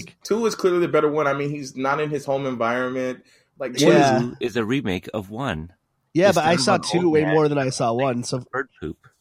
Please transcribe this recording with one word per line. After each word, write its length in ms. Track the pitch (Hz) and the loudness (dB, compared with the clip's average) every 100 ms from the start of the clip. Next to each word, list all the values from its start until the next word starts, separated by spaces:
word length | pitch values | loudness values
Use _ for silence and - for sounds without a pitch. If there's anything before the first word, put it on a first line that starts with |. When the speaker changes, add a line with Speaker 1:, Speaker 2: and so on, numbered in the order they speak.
| - | -10
Speaker 1:
like 100 | - | -18
Speaker 2:
two 220 | - 208 226 | -4 -2 0
is 100 | - | 0
clearly 240 | 190 175 | 0 2
the 80 | 170 | 2
better 240 | 151 151 | 2 2
one. 160 | 147 143 | 0 0
I 60 | |
mean, 160 | 139 143 | -2 -4
he's 260 | 147 131 127 | -6 -10 -6
not 240 | 135 147 | -2 -2
in 100 | 151 | -2
his 140 | 147 | -4
home 220 | 143 139 139 | -2 -2 -2
environment. 800 | 123 113 123 127 131 127 127 _ _ _ _ | -2 -2 0 -2 -4 -6 -8 _ _ _ _
Like, 160 | 135 123 | -8 2
Speaker 3:
Two 120 | 151 | 6
Speaker 1:
Yeah. 420 | 170 139 131 123 123 | 6 6 2 0 -4
Speaker 3:
is 160 | 120 110 | -4 -2
a 80 | |
remake 460 | 107 135 110 90 - | 0 -2 -2 -4 -4
of 160 | 107 95 | -8 -8
one. 440 | 110 135 80 85 - _ _ _ | -8 -6 -6 -8 -16 _ _ _
Speaker 1:
Yeah, 160 | 156 190 | 2 4
Speaker 3:
It's 60 | 170 | 4
Speaker 1:
but 100 | 156 | 2
I 60 | 175 | 2
Speaker 3:
done 40 | |
Speaker 1:
saw 100 | 180 185 | 2 0
Speaker 3:
on 60 | |
Speaker 1:
two 160 | - 175 | 0 0
Speaker 3:
old 120 | 175 | 2
Speaker 1:
way 100 | 156 | 4
Speaker 3:
man. 100 | 151 | 4
Speaker 1:
more 160 | 156 151 | 4 2
than 80 | 143 | 2
I 120 | 131 | -2
saw 220 | - 127 | -2 -2
one. 300 | 117 135 123 | 0 0 -2
So 200 | 120 131 - | -4 -6 -6
Speaker 3:
Bird 180 | 127 254 _ | -8 -8 _
poop. 180 | 78 - _ _ | -10 -10 _ _